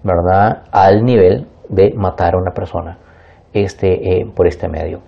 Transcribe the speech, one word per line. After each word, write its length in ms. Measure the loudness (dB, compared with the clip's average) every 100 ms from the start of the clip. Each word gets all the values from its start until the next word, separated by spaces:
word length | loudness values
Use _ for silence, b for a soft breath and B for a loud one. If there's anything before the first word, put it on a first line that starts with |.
¿verdad? 600 | 0 0 2 2 2 0 -2
Al 320 | 2 4 4
nivel 420 | 2 4 4 2 -6 -20 -6
de 240 | 0 2 2
matar 380 | -6 -2 -2
a 40 | 0
una 120 | -4
persona, 480 | -8 -8 -8 -10 -16 b b b b _
este, 680 | -4 -4 -2 -2 -2 -2 -2
eh, 60 | -4
por 140 | -2 -2
este 200 | -2 -8
medio. 320 | -8 -10 -12